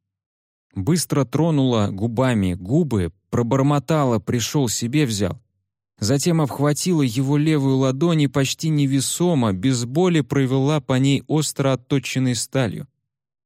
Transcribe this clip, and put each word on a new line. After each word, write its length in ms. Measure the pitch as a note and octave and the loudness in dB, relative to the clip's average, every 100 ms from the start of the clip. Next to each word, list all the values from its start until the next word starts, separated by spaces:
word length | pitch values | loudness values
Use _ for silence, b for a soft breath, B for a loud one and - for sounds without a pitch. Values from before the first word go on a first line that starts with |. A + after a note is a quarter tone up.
| _ _ _ _ _ _ _ | _ _ _ _ _ _ _
Быстро 520 | F#2+ F#2 F3 - D3+ B2 | -6 -2 0 0 -2 0
тронула 640 | C#3 E3 D3 C3 A2+ G2+ | 0 0 2 2 2 0
губами 640 | G2 A#2 A2+ C3 A2+ F#2 | -2 -4 0 0 2 0
губы, 580 | F2+ F#2 D3+ D3+ G#2+ E2+ - _ | -2 0 0 2 0 -2 -6 _
пробормотала: 920 | B2 A#2 C3+ C#3 C#3+ - D#3+ C3 A2 | -2 0 2 2 0 0 0 2 0
«Пришёл, 500 | - B2 - D3+ B2 | -2 -4 -2 -2 -2
себе 360 | - A#2 D3 C3 | -2 -2 0 0
взял». 320 | G2+ F#2+ - _ _ _ _ _ _ | 0 -4 -6 _ _ _ _ _ _
Затем 400 | G#2 C#3 F3 D#3+ | 0 0 2 0
обхватила 600 | C#3 - D3 D3 F#3 E3 | 0 0 -2 0 0 0
его 340 | C3 G#2+ C3+ D3 | 0 0 0 0
левую 420 | D#3 D3+ C3+ C3+ | 2 2 2 2
ладонь 440 | C3+ C3+ E3+ D#3+ | 0 0 0 2
и 60 | C#3 | 2
почти 420 | C#3+ C3+ - D#3+ | 0 -2 -2 -2
невесомо, 800 | D3 C#3 C#3 - - F3+ D3+ A2+ | 0 2 0 -2 0 0 2 0
без 320 | F#2+ C3 B2 | 0 0 0
боли 380 | A#2+ D3+ F#3 D#3+ | -2 0 2 2
провела 580 | - C#3 B2+ C3+ C3+ D#3 | 0 0 0 0 0 0
по 140 | - | 0
ней 300 | C3 C#3 C#3 - | 2 2 0 0
остро 460 | D#3 D3 - C3+ | -2 -2 -2 -2
отточенной 640 | B2+ - C#3 - - C3 A#2 | -2 -2 -4 -2 -2 -2 -2
сталью. 520 | - C3+ A2 - - _ _ _ _ _ | -4 -2 -2 -6 -12 _ _ _ _ _